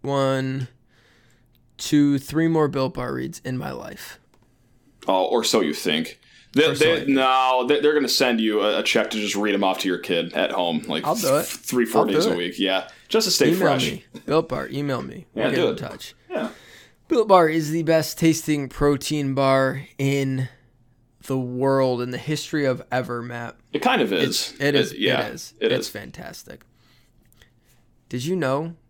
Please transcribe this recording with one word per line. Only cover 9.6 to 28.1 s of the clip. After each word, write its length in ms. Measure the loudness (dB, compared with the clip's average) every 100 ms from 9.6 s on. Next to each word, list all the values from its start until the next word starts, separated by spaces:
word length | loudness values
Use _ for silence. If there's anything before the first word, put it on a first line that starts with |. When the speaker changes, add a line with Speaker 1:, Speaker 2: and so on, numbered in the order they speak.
Speaker 2:
off 160 | 0 0
to 80 | -2
your 120 | -2
kid 340 | -2 -2 -2
at 180 | -2 -2
home, 300 | 0 -2 -2 -4
like, 160 | -4
Speaker 1:
I'll 120 | -2 -2
do 120 | 0 0
it. 80 | -2
Speaker 2:
th-, 0 |
three, 400 | -8 -4 -2 0
four 160 | 2
Speaker 1:
I'll 60 | 2
do 60 |
Speaker 2:
days 120 | 2 0
a 60 |
Speaker 1:
it. 60 | 0
Speaker 2:
week. 200 | -4 -2
Yeah, 300 | 0 0 -4 -18 _
just 160 | 0 0
to 60 |
stay 160 | 2 2
Speaker 1:
Email 100 | 4
Speaker 2:
fresh. 320 | 2 2 -2
Speaker 1:
me. 140 | -6 _ -18 -2
Built 240 | -2 0
Bar, 200 | -6 -6
email 320 | -6 -4 -4
me. 240 | -6 -14 -14
We'll 120 | -4 -2
Speaker 2:
Yeah, 60 |
Speaker 1:
get 40 | 2
Speaker 2:
do 100 | 0
Speaker 1:
in 60 |
Speaker 2:
it. 40 | -2
Speaker 1:
touch. 380 | -8 -12 -18 -20 _
Speaker 2:
Yeah. 200 | -6 -6 -10 -20 -20 -20 _ _
Speaker 1:
Built 180 | 0 6
Bar 200 | 6 6
is 220 | 2 -2
the 120 | -2
best 340 | 2 2 2 2
tasting 500 | 2 2 0 -2 -2
protein 640 | 0 2 2 -2 -2 -2 0
bar 480 | 4 4 2 -2 -10 _
in 520 | 0 0 0 -2 -6 -8 _ _ _ _ _ _ -6
the 100 | -4
world, 640 | -4 -2 2 4 2 0
in 100 | -2
the 60 | -6
history 480 | -4 -6 -2 0 0
of 160 | -2 -2
ever, 300 | -4 -2 -8
Matt. 340 | -8 -10 -12 -14 _
Speaker 2:
It 80 | -2
kind 200 | 2 2
of 100 | 2
is. 400 | 2 0 0 -4
Speaker 1:
It's, 100 | -2
it 140 | 0 2
is. 160 | 0
Speaker 2:
It, 60 | 0
yeah, 280 | 0 0 -2
Speaker 1:
It 60 | -8
is. 180 | -16 _
Speaker 2:
it 120 | -2
Speaker 1:
It's 160 | -2 -4
Speaker 2:
is. 40 |
Speaker 1:
fantastic. 680 | -10 -14 -14 -16 -16 -18 -20 _ _ _ _ _ _ _ _ -20 _ _ _ _ _
Did 160 | _